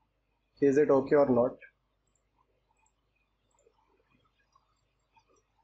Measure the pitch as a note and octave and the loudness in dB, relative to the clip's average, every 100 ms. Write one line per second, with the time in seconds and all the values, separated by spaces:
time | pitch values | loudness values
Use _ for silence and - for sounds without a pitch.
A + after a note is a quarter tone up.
0 | _ _ _ _ _ _ C#3+ C3+ C#3 C#3 | _ _ _ _ _ _ -2 0 0 0
1 | C3+ D3 C#3 A#2+ B2+ - - _ _ _ | 0 0 0 0 -2 -6 -20 _ _ _
2 | _ _ _ _ _ _ _ _ _ _ | _ _ _ _ _ _ _ _ _ _
3 | _ _ _ _ _ _ _ _ _ _ | _ _ _ _ _ _ _ _ _ _
4 | _ _ _ _ _ B5+ _ _ _ _ | _ _ _ _ _ _ _ _ _ _
5 | _ G#5+ G#5 _ _ _ | _ _ _ _ _ _